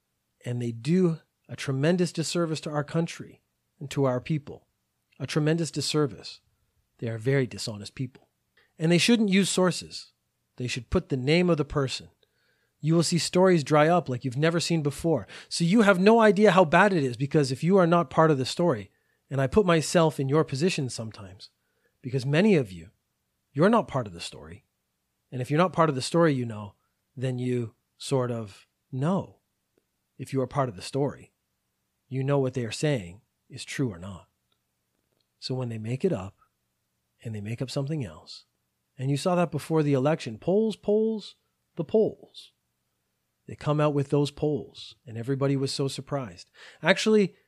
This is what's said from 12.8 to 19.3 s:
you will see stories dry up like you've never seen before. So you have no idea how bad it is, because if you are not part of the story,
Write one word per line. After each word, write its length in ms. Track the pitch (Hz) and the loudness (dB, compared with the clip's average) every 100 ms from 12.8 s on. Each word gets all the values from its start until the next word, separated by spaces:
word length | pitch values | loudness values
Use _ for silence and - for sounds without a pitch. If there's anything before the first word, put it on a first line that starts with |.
| 147 | 0
you 100 | 165 | 2
will 80 | |
see 140 | 160 170 | 2 0
stories 460 | - 180 185 175 | 0 4 6 4
dry 240 | 135 151 156 | 4 4 6
up 220 | 175 135 | 4 0
like 160 | 123 135 | -6 -6
you've 100 | 123 | -2
never 240 | 160 170 | 0 0
seen 240 | - 165 | 0 0
before. 420 | 143 - 170 139 - - - | -2 -2 -2 -2 -4 -18 -8
So 160 | - | -2
you 200 | 170 226 | 2 4
have 180 | 196 185 | 6 6
no 180 | 196 233 | 6 6
idea 320 | 214 196 208 | 6 6 6
how 140 | 180 165 | 6 6
bad 260 | 170 202 | 6 4
it 100 | 180 | 4
is, 140 | 135 113 | 0 -2
because 340 | 139 160 135 | 0 2 0
if 140 | 131 | 0
you 140 | 160 196 | 2 4
are 100 | 170 | 4
not 220 | 170 160 | 2 2
part 200 | - 160 | 4 4
of 80 | 139 | 4
the 80 | 127 | -2
story, 460 | - 175 113 98 _ _ _ - | 0 0 0 -6 _ _ _ -8